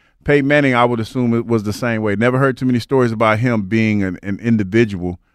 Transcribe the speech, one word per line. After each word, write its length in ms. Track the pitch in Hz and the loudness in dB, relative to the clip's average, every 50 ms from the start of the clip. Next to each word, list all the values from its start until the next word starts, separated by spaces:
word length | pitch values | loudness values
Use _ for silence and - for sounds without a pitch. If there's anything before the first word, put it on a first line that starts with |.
| _ _ _ _ _ | _ _ _ _ _
Peyton 220 | 151 147 147 135 | 0 2 2 2
Manning, 280 | 139 147 147 143 135 127 | 2 2 2 2 2 2
I 100 | 120 123 | 2 2
would 160 | 120 123 113 | 2 0 -2
assume 340 | 110 - - 131 123 120 117 | -4 -6 -4 -2 0 0 0
it 120 | 117 113 | 0 0
was 180 | 113 117 113 101 | 0 -2 -2 -2
the 80 | 104 101 | -2 -6
same 300 | - 131 120 113 110 107 | -4 -4 -4 -4 -2 -2
way. 120 | 107 101 | -2 -2
Never 240 | 101 120 123 123 131 | 0 0 2 2 2
heard 180 | 139 135 123 | 0 0 -2
too 100 | - 135 | -2 -2
many 120 | 127 123 120 | -2 -2 -2
stories 340 | - - 139 131 127 117 113 | -2 0 0 2 2 0 0
about 260 | 110 117 110 107 107 | 0 2 2 2 2
him 220 | 120 127 120 110 98 | 0 0 0 -2 -2
being 400 | 92 110 113 110 110 107 104 98 | -2 0 0 2 2 2 0 0
an, 160 | 95 87 - - | -2 -4 -6 -8
an 160 | 98 101 - | -8 -8 -4
individual, 760 | 107 120 117 107 104 92 95 113 120 107 101 87 87 90 90 - _ _ _ | 0 0 0 0 0 0 2 2 2 2 -2 -6 -6 -8 -8 -8 _ _ _